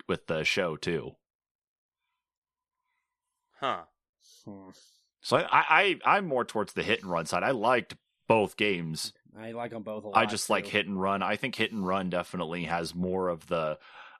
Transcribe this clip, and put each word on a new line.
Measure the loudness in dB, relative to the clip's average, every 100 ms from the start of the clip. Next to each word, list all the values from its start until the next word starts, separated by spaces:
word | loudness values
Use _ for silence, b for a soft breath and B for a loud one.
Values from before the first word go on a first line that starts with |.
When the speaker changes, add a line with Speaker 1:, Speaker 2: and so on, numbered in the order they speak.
| -6
Speaker 1:
with | -6 -2
the | -2
show | 0 0 -2 -4
too. | -2 -4 -4 -14 _ _ _ _ _ _ _ _ _ _ _ _ _ _ _ _ _ _ _ _ _ _ _ _
Speaker 2:
Huh. | -4 -4 -8 _ _ _ _ -20
Speaker 3:
Hmm. | -18 -18 -18 -20 _ _ _ _
Speaker 1:
So | 0 0
I, | 4
I, | 4 6 4 4 2
I, | 2 2
I'm | 2
more | -2
towards | 0 -2 -2
the | -2
Hit | 0 0
and | 0
Run | -2 0
side. | 0
I | 0
liked | 2 4 2 0 -14 _ _ 4
both | 4 4 2
games. | 0 2 -2 -6 -8 -10 _ -16
Speaker 3:
I | -12
like | -8 -8
'em | -10
both | -10 -10
a | 2
Speaker 1:
I | 2
Speaker 3:
lot, | 4
Speaker 1:
just | 0 0
like | 0
Speaker 3:
too. | 2
Speaker 1:
Hit | 0 0
and | 0
Run. | 0 0
I | 0 -2
think | -4
Hit | -2 -2
and | -2 0
Run | 0 0
definitely | -2 -4 -6 -6 -4
has | -2 -2 -4
more | -4 -2 -2 -2
of | -4 -2
the, | -2 -2 -4 B B B